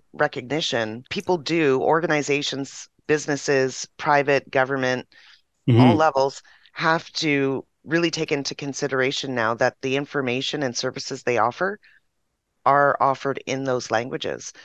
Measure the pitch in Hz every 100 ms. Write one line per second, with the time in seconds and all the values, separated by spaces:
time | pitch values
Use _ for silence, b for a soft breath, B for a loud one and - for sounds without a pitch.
0 | _ - 147 139 120 147 - 120 110 113
1 | - 202 185 180 135 165 147 131 - 160
2 | 165 151 139 143 143 139 139 - - _
3 | - 151 147 143 - 135 131 - - -
4 | - 143 139 139 - 135 131 139 127 127
5 | - b b b _ _ - 117 127 113
6 | 160 135 139 - b b b - 160 165
7 | - - 160 143 135 135 - _ - 165
8 | 170 165 156 143 135 - 143 131 143 131
9 | 127 143 135 123 110 117 123 - 135 135
10 | 143 147 127 123 135 151 135 120 131 127
11 | - 135 - 120 117 - 185 208 b b
12 | _ _ _ _ _ _ 131 139 143 -
13 | 135 135 139 127 - 135 135 127 - 110
14 | 123 151 92 64 - -